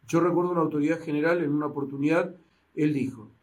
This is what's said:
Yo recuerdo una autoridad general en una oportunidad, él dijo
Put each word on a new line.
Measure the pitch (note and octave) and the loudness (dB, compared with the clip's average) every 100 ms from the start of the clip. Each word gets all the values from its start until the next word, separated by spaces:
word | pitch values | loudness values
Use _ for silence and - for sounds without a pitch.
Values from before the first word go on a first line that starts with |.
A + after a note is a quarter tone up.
| - | 0
Yo | E3 | 2
recuerdo | F3 E3+ F3+ | 2 2 2
una | E3+ | 0
autoridad | D3+ D3+ D3 E3 | 0 0 0 -2
general | - D3 D#3+ F3 | -2 0 2 2
en | D3 | 0
una | D3 D3+ | -2 -2
oportunidad, | C#3+ C#3 C#3 D3 E3 F3+ - _ _ _ | -4 -6 -2 2 2 0 -8 _ _ _
él | - D3+ | -2 0
dijo | C#3 - A2 A2 _ | 0 -4 -6 -18 _